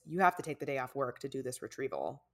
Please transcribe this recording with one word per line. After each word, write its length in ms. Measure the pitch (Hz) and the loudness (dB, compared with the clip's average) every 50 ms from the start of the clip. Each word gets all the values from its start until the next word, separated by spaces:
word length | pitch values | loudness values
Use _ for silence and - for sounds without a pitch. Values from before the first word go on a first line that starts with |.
| _ | _
you 140 | 156 156 180 | -6 2 6
have 160 | 190 180 180 - | 6 6 6 4
to 60 | - | -4
take 160 | 160 147 - | -6 -4 -4
the 60 | 147 | -2
day 120 | 139 139 135 | -2 0 -2
off 180 | 127 123 - | -2 -2 0
work 240 | 135 139 123 120 - | 0 0 0 0 -4
to 80 | - 135 | -6 -4
do 140 | - 135 | -4 -2
this 200 | 123 120 127 - | -4 -4 -4 -6
retrieval. 640 | - 113 - - 135 131 - 69 69 80 135 139 - _ | -8 -10 -6 -4 -4 -2 -2 0 -2 -2 -4 -6 -12 _